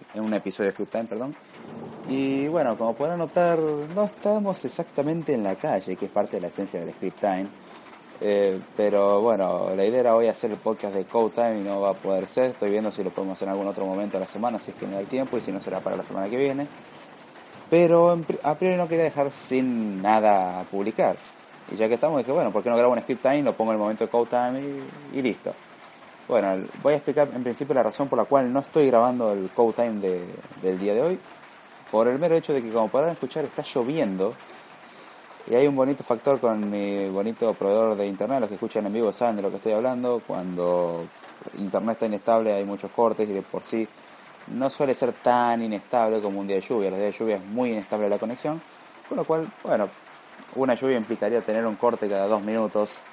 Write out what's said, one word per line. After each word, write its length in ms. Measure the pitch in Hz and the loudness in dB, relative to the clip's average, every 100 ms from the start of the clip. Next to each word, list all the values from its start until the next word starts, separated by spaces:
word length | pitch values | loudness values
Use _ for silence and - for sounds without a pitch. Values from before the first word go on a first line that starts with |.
| - 107 | -10 -8
en 100 | 110 | -4
un 80 | |
episodio 360 | 104 98 95 101 | -4 -4 -2 -2
de 20 | |
Script 200 | - 101 | -2 -6
Time, 120 | 113 | -6
perdón. 320 | 113 107 131 156 - - - - - - - | -6 -6 -8 -12 -18 -20 -16 -16 -14 -12 -6
Y 380 | 135 135 139 143 | -2 0 0 0
bueno, 280 | 170 131 107 | 0 0 0
como 200 | 113 113 | -2 0
podrán 240 | 147 175 | -2 -2
notar, 400 | 156 180 175 165 | -2 2 2 2
no 460 | 156 147 151 185 208 | 0 -2 -4 -2 -2
estamos 600 | - 202 214 202 185 123 | -2 0 0 0 -2 -4
exactamente 680 | - 165 - 143 165 156 131 | -6 -6 -2 0 0 0 0
en 80 | |
la 100 | 98 | 0
calle, 420 | 95 156 104 92 92 | -2 0 -2 -2 -6
que 100 | 95 | -2
es 60 | |
parte 260 | 104 101 101 | -2 -2 -2
de 40 | |
la 60 | 87 | -6
esencia 320 | - 95 90 | -6 -6 -6
del 160 | 80 - | -8 -6
Script 240 | 95 - | -8 -2
Time. 260 | 101 92 101 - - - - - - - | -2 0 -4 -10 -20 -20 -20 -20 -18 -4
Eh, 380 | 104 101 98 95 - - | 0 4 2 0 -4 0
pero 460 | 104 101 101 101 | 2 4 6 4
bueno, 540 | 117 104 92 90 95 95 | 4 2 2 0 0 2
la 100 | 98 | 2
idea 140 | 127 | 4
era 160 | 120 113 | 4 4
hoy 140 | 117 | 4
hacer 200 | 107 117 | 0 -4
el 80 | 101 | -4
podcast 380 | 110 107 104 98 | -4 -4 -4 -4
de 100 | 92 | -2
Code 240 | 117 110 - | 0 0 2
Time 240 | 117 110 | 0 0
y 20 | |
no 180 | 98 101 | -2 0
va 120 | 98 | 0
a 20 | |
poder 320 | 95 98 95 92 | 0 -2 -2 -2
ser. 200 | - 127 | 0 0
Estoy 260 | 123 104 | 0 0
viendo 200 | 104 107 | 0 -2
si 120 | 98 | -4
lo 80 | 95 | -6
podemos 260 | - 98 92 | -4 -6 -4
hacer 120 | 98 | -4
en 20 | |
algún 160 | 98 98 | -4 -4
otro 180 | 95 95 | -4 -4
momento 320 | 95 104 98 | -4 -4 -4
de 80 | 92 | -6
la 60 | |
semana, 260 | 101 120 110 | -4 -4 -4
si 140 | - | -8
es 60 | - | -10
que 100 | 101 | -8
me 60 | |
da 80 | 98 | -6
el 40 | 98 | -4
tiempo, 320 | 131 135 120 | -4 -2 -4
y 40 | |
si 100 | 104 | -4
no 100 | 95 | -8
será 180 | 98 92 | -6 -6
para 160 | 95 95 | -4 -6
la 80 | |
semana 240 | - 101 98 | -6 -6 -4
que 100 | 123 | 0
viene. 300 | 139 135 147 - - - - - - - - - - | 0 -2 -6 -12 -20 -20 -20 -20 -20 -20 -20 -14 2
Pero 460 | 170 175 170 175 | 4 8 8 6
en 100 | 170 | 4
pri-, 140 | 160 175 | 0 -2
a 100 | 139 | -2
priori 240 | 151 185 180 | 0 2 2
no 100 | 170 | 0
quería 180 | 165 160 | 2 2
dejar 260 | 143 139 | 2 -2
sin 680 | - - 131 127 120 107 95 | -4 -2 0 2 0 -2 0
nada 600 | 98 110 107 98 92 90 | 4 6 6 6 2 -4
a 40 | 90 | -6
publicar. 500 | 98 101 113 143 104 - - - - - | -4 -2 0 0 0 -8 -20 -20 -20 -10
Y 40 | 95 | -2
ya 120 | 110 | 0
que 80 | 117 | 2
estamos, 240 | 151 151 | 2 0
dije, 120 | 117 | 0
bueno, 200 | 156 120 | 0 2
¿por 100 | 101 | 0
qué 80 | 120 | 2
no 80 | 117 | 4
grabo 160 | 120 | 4
un 80 | 120 | 4
Script 220 | - 123 | 0 0
Time? 180 | 131 143 | 2 2
Lo 120 | 131 | 2
pongo 180 | - 113 | 0 0
en 60 | 110 | 0
el 40 | |
momento 220 | 104 110 | 0 -2
de 80 | 110 | 0
Code 180 | 120 117 | 0 2
Time 320 | 123 123 131 | 0 0 -4
y, 560 | 143 139 135 - 143 139 | -6 -10 -12 -16 -10 -2
y 40 | |
listo. 280 | 127 - - - - - - - - - - | -2 -2 -6 -10 -16 -20 -20 -20 -20 -12 0
Bueno, 240 | 120 98 | 2 2
el, 180 | 95 - - | 0 -4 -2
voy 100 | 139 | 2
a 40 | 147 | 2
explicar 300 | 151 139 139 | 2 2 0
en 80 | 123 | 0
principio 320 | 123 117 143 | -4 -4 0
la 80 | 131 | 2
razón 260 | 110 - 139 | 2 0 0
por 120 | 123 | 0
la 60 | 104 | 4
cual 280 | 143 123 | 4 4
no 60 | 135 | 0
estoy 260 | 135 160 139 | 0 4 6
grabando 460 | 117 123 123 110 | 6 4 2 0
el 180 | 101 92 | 0 -2
Code 240 | - 117 | 2 2
Time 260 | 107 120 104 | 2 -2 0
de, 240 | 98 90 90 - - - | -2 -2 -6 -14 -16 -6
del 160 | 92 92 | -2 0
día 160 | 101 | 0
de 80 | 107 | 2
hoy. 180 | 160 185 - - - - - - - | 0 -2 -8 -20 -20 -20 -20 -20 -2
Por 180 | 107 120 | 2 2
el 120 | 131 | 2
mero 160 | 170 165 | 2 2
hecho 180 | - | 2
de 80 | 139 | -2
que, 80 | 117 | 0
como 180 | 113 107 | 0 2
podrán 220 | 127 160 | 2 0
escuchar, 360 | 160 131 156 143 | -2 -6 -6 -6
está 180 | - | -6
lloviendo. 720 | 143 135 120 160 113 95 98 120 - - - - - - - - - - - | -4 -2 -2 0 0 0 -2 -4 -16 -20 -20 -20 -20 -20 -20 -20 -20 -14 0
Y 60 | 120 | 4
hay 100 | 147 | 4
un 100 | 139 | 4
bonito 280 | 131 139 | 0 0
factor 360 | - 113 - 135 | -2 0 2 2
con 300 | 117 110 104 | 2 0 -2
mi 400 | 104 101 101 98 | -2 -2 -2 -2
bonito 420 | 95 104 113 117 98 | -2 -2 -2 -2 0
proveedor 420 | 98 107 113 104 | 2 4 4 2
de 80 | 101 | -2
internet. 360 | 95 107 135 | -2 -2 0
Los 80 | 107 | -2
que 60 | 101 | -4
escuchan 300 | 113 110 104 | -4 -2 -2
en 80 | |
vivo 180 | 107 110 | 0 0
saben 260 | - 120 107 | 0 0 0
de 40 | |
lo 80 | 98 | -4
que 60 | 98 | -2
estoy 160 | 113 | -2
hablando. 500 | 107 127 123 123 120 - | 0 0 -2 -2 -2 -4
Cuando 760 | 95 92 90 87 87 87 85 85 - - - - - | -6 -6 -2 0 2 0 -4 -10 -16 -20 -18 -14 -10
internet 360 | 101 98 110 | -4 -2 -2
está 120 | 110 113 | -2 -2
inestable 480 | 104 - 113 110 | -2 2 2 4
hay 100 | 101 | 0
muchos 280 | 101 101 98 | -2 -6 -6
cortes 360 | - 117 107 107 | 0 2 2 -2
y 60 | |
de 80 | 98 | -2
por 220 | 92 95 | -6 -10
sí 240 | - 113 107 - - - - - - | -4 -4 -4 -8 -20 -20 -20 -20 -10
no 220 | 117 135 | -4 -2
suele 240 | - 143 | 0 0
ser 180 | 123 123 | 0 0
tan 520 | - 127 123 120 117 | 0 4 4 4 2
inestable 580 | 113 104 - 123 110 110 | -2 -4 -2 2 2 2
como 180 | 104 98 | -2 -4
un 60 | 98 | -2
día 120 | 95 | -2
de 40 | |
lluvia. 300 | - 120 95 | 0 -2 0
Los 80 | 95 | -2
días 140 | 104 | -2
de 40 | - | -2
lluvia 200 | 113 101 | -2 -2
es 80 | 95 | -4
muy 260 | 113 123 | -4 -2
inestable 360 | 110 98 107 104 | -4 -4 -2 0
la 120 | 104 | 0
conexión. 420 | 110 127 151 160 - - - - - | -4 -6 -6 -6 -10 -20 -20 -18 -8
Con 80 | - | -4
lo 60 | |
cual, 240 | 160 160 160 - | 0 0 -2 -6
bueno, 260 | - 117 98 - - - - - - 120 | -2 0 0 -6 -20 -20 -20 -20 -8 -2
una 200 | 131 117 | 0 2
lluvia 220 | 131 123 | 2 0
implicaría 440 | 110 110 104 117 | 0 -2 0 0
tener 240 | 107 110 113 | 0 -2 -2
un 80 | |
corte 340 | 104 120 117 104 | 0 0 2 0
cada 200 | 98 98 | 0 0
dos 160 | 107 | 0
minutos. 480 | 104 113 107 107 107 - - | 0 -2 0 0 -2 -4 -20